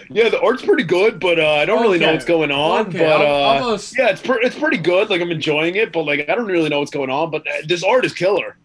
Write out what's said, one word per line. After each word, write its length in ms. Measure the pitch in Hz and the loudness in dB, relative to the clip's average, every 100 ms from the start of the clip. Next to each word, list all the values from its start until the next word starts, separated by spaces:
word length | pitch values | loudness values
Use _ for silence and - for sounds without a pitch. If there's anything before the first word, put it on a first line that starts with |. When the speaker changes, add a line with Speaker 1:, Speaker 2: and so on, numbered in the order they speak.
| - | -4
Speaker 1:
Yeah, 200 | 196 226 | 0 2
the 100 | - | 2
art's 220 | 190 254 | 0 0
pretty 200 | - 349 | 0 0
good, 360 | 165 175 214 175 | 2 2 2 0
but, 180 | 180 165 | 0 2
uh, 120 | 156 | 2
I 100 | 151 151 | 2 2
don't 160 | 220 | 2
really 160 | 226 175 | 2 2
know 80 | 160 | 2
Speaker 2:
Okay. 80 | |
Speaker 1:
what's 100 | 156 | 0
going 260 | - 165 151 | 0 0 0
on. 380 | 143 156 196 214 | 0 0 0 -2
Speaker 2:
Okay, 100 | 170 | 0
Speaker 1:
But, 220 | 160 151 | 2 4
Speaker 2:
I'll, 40 | 147 | 2
Speaker 1:
uh, 400 | 143 139 139 247 | 2 2 2 0
Speaker 2:
I'll 60 | |
s- 220 | 202 - 240 | -4 -4 0
Speaker 1:
yeah, 120 | 240 | 0
it's 140 | 190 | 0
pre-, 180 | 233 247 | -2 0
it's 160 | 240 - | -2 -2
pretty 200 | 311 247 | -2 -2
good. 320 | 165 180 208 | 0 2 2
Like, 100 | 180 | -2
I'm 100 | 175 | -2
enjoying 440 | 165 156 147 170 190 | -4 -2 0 0 0
it, 160 | 220 | -2
but, 120 | 165 | -2
like, 240 | 147 147 147 | -2 -2 -2
I 60 | |
don't 120 | 208 220 | -2 0
really 220 | 175 151 | 0 0
know 80 | 143 | -2
what's 120 | 143 | -2
going 200 | 147 131 | -4 -4
on. 200 | 135 165 | -2 -2
But, 160 | 147 147 | -4 -6
uh, 60 | 147 151 | -8 -4
this 160 | 175 | -2
art 220 | 185 254 175 | 2 2 2
is 80 | |
killer. 420 | - 180 185 107 - | 0 0 0 -2 -12